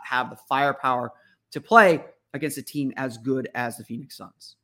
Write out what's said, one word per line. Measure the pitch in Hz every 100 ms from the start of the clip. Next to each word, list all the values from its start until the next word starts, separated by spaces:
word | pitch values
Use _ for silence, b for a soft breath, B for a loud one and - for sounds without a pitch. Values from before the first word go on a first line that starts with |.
have | - 127 127
the | -
firepower | - 135 143 135 131 123 120 b b b _
to | 147
play | - 226 202 151 - - _
against | 139 151 139
a |
team | 123 147 135 -
as | 131 117
good | 117 131 120
as | - 120 117
the |
Phoenix | 113 117 139 -
Suns. | 92 _ - -